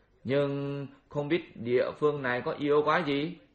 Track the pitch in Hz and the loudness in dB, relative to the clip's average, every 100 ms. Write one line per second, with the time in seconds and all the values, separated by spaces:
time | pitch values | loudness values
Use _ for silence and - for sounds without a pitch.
0 | _ _ 117 139 143 139 139 143 135 - | _ _ -2 0 0 -2 -4 -6 -10 -14
1 | _ 147 143 175 - - 117 123 - - | _ -6 -2 -2 -4 -10 0 2 2 2
2 | 151 143 127 123 151 - 143 147 151 165 | 0 0 -2 -2 -2 -2 2 4 4 2
3 | 147 139 160 175 - | 2 -2 -2 -8 -18